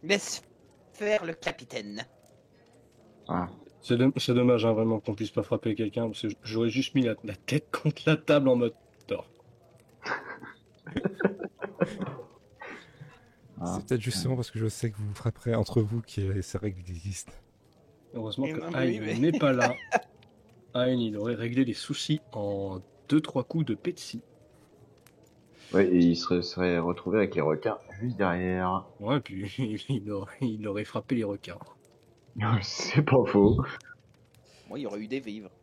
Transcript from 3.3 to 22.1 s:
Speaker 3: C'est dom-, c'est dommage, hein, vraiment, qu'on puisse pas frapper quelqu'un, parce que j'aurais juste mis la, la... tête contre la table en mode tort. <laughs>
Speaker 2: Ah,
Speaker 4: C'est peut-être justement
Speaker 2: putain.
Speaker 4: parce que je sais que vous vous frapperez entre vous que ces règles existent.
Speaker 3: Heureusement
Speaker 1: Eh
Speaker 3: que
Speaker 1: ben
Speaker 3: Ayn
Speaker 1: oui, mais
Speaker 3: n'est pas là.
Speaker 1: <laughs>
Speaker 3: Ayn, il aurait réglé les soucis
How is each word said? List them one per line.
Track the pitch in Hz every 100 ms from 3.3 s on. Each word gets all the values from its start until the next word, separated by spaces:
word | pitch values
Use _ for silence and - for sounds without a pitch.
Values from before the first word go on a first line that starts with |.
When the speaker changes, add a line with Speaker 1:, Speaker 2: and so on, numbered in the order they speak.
| 87 90 - - -
Speaker 3:
C'est | - 120
dom-, | 131 139
c'est | -
dommage, | 123 123 120 113
hein, |
vraiment, | 110 113 110
qu'on | - 104
puisse | 110
pas | -
frapper | 107 113 117 104
quelqu'un, | 110 117 117
parce | 104
que | 110 104
j'aurais | 110 110 117
juste | 117 135 139
mis |
la, | 120 110
la... | - 95
tête | - 147 -
contre | - 151 - -
la | 156
table | - 147 135
en | 123
mode | 120 - _ _ -
tort. | - - - - - - - _ _
<laughs> | - - - - - - _ _ - 190 - - - - - _ - - - - - 135 - - _ - - - - - - - - _ - -
Speaker 2:
Ah, | 87 90
Speaker 4:
C'est | -
peut-être | 127
justement | 107 98 87
Speaker 2:
putain. | 127
Speaker 4:
parce | 120
que | 110
je | 110
sais | - 117
que | 104
vous | 104
vous | 101
frapperez | 117 - 120 113
entre | - 120
vous | 107 117
que | - - 98 98
ces | 90 -
règles | 104 92
existent. | 90 87 95 95 - - _ _ _ _ _ _ _
Speaker 3:
Heureusement | 120 110 123 139
Speaker 1:
Eh |
Speaker 3:
que | 160
Speaker 1:
ben | - -
Speaker 3:
Ayn | 131
Speaker 1:
oui, | -
mais | 107 - 160
Speaker 3:
n'est | 254
pas | 143
là. | 131 - 1077 - - - - -
Speaker 1:
<laughs> | _ _ - - 123
Speaker 3:
Ayn, | 127 127
il | 113 104
aurait | 110
réglé | 113 117 123 127
les |
soucis | 104 - 151 -